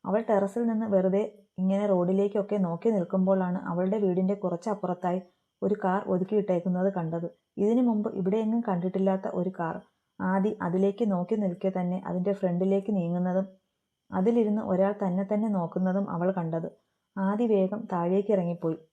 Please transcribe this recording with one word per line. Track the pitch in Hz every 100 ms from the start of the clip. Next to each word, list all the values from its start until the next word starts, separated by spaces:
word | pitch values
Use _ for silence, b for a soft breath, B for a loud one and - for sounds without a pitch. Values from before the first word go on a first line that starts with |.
| 196
അവൾ | 208
ടെറസിൽ | 226 202 196 233 233
നിന്ന് | 220 220
വെറുതെ | 196 185 196 220 - _ -
ഇങ്ങനെ | 185 196 208
റോഡിലേക്കൊക്കെ | 185 175 196 202 208 196 208
നോക്കി | 180 170 226
നിൽക്കുമ്പോഴാണ് | 208 175 190 185 190 180 180 -
അവളുടെ | 175 190 214
വീടിൻ്റെ | 196 180 185 202
കുറച്ചപ്പുറത്തായി | 185 175 226 208 180 180 180 180 180 b _ _
ഒരു | 196 208
കാർ | 190 190 -
ഒതുക്കിയിട്ടേക്കുന്നത് | 185 190 214 202 180 185 180 190
കണ്ടത്. | 190 165 170 170 - _ -
ഇതിനു | 202 240
മുമ്പ് | 247 214 214 196
ഇവിടെയെങ്ങും | 185 214 214 233
കണ്ടിട്ടില്ലാത്ത | 233 180 185 190 190 190 190
ഒരു | 180 180
കാർ. | 190 165 - - _ _ -
ആദി | 190 190 208 214
അതിലേക്ക് | 180 185 190 196 220
നോക്കി | 180 175 214
നിൽക്കെ | 196 175 190
തന്നെ | 185 180 185 -
അതിൻ്റെ | 180 190
ഫ്രണ്ടിലേക്ക് | 196 185 175 190 196 196
നീങ്ങുന്നതും | 202 170 175 180 185 190 - _ _ _ _ _
അതിലിരുന്ന് | 190 190 233 214 214
ഒരാൾ | - 185 196
തന്നെ | 208 196 180
തന്നെ | 196 208 220
നോക്കുന്നതും | 202 165 196 185 190 196
അവൾ | 170 180
കണ്ടത്. | 190 165 165 170 - _ _ _ -
ആദി | 190 214 240
വേഗം | 208 190 208 -
താഴേക്ക് | 180 175 190 202
ഇറങ്ങിപ്പോയി. | 196 175 170 165 160 _